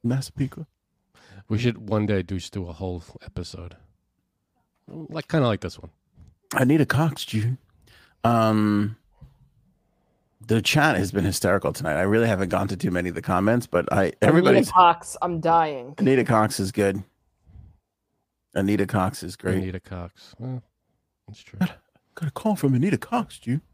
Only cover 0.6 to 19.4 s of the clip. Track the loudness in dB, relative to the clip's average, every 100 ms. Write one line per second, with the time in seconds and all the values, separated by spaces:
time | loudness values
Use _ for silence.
0.6 | -18 _ _ _ _ _ _ -20 -6 -2
1.6 | -2 -4 -4 -2 0 0 -2 -8 -8 -10
2.6 | -10 -8 -8 -8 -12 -20 -14 -12 -12 -14
3.6 | -18 -20 _ _ _ _ _ _ _ _
4.6 | _ _ -20 -18 -12 -12 -2 0 2 0
5.6 | -6 -12 -20 _ _ _ -20 _ _ 2
6.6 | 4 4 4 2 0 -2 -6 -2 -2 -4
7.6 | _ _ _ _ _ _ 2 4 4 2
8.6 | 2 0 -2 -6 _ _ -20 _ _ _
9.6 | _ _ _ _ _ _ _ _ 0 0
10.6 | 2 4 4 2 0 0 0 0 2 2
11.6 | 0 -4 -4 0 2 2 2 0 -2 -2
12.6 | -2 -2 -2 -2 -4 -6 -2 2 2 2
13.6 | 2 -2 2 2 0 2 4 6 6 4
14.6 | 4 6 6 4 -6 -8 -6 -2 2 2
15.6 | 0 -4 -12 -2 2 2 4 2 2 -2
16.6 | -4 0 0 0 -8 _ _ _ _ -20
17.6 | -20 _ _ _ _ _ _ _ _ -2
18.6 | 0 0 0 0 0 -4 -14 -8